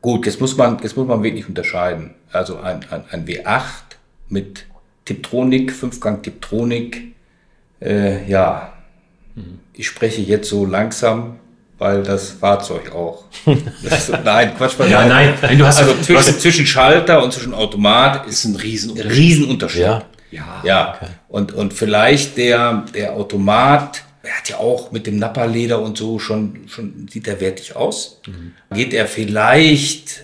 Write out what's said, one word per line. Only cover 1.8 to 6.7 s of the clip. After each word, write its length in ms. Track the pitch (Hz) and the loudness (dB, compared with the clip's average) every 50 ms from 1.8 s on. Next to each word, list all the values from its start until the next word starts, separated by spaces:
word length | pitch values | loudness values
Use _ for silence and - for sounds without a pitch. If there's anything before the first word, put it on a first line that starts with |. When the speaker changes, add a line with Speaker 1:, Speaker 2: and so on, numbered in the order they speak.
| 90 90 87 80 78 78 - _ _ _ | -4 -4 -4 -6 -12 -16 -18 _ _ _
Speaker 1:
Also 280 | - 90 92 - 90 - | -4 -4 -4 -4 -8 -10
ein, 260 | - 92 90 76 - - 82 | -8 -10 -10 -10 -10 -12 -14
ein, 100 | 82 - - | -14 -14 -12
ein 160 | - 85 80 | -12 -12 -10
W 180 | 82 87 - - | -10 -10 -10 -4
acht 540 | - 107 131 131 - - - - _ - _ _ _ _ _ - - | -2 -2 -2 -2 -6 -14 -16 -20 _ -20 _ _ _ _ _ -14 -8
mit 380 | 101 98 98 98 98 - - - - - _ _ _ _ _ | -6 -6 -6 -8 -16 -20 -20 -20 -20 -20 _ _ _ _ _
Tiptronic, 680 | - - - - - - 123 127 131 131 131 131 127 - | -10 -10 -10 -10 -6 -4 -2 0 2 2 2 0 -2 -6
Fünfgang 500 | - - 123 120 - - 110 104 101 - | -8 -10 -10 -10 -6 -4 -4 -4 -4 -8
Tiptronic, 920 | 110 - - - - - 113 120 120 | -14 -14 -14 -14 -8 -6 -4 -2 -2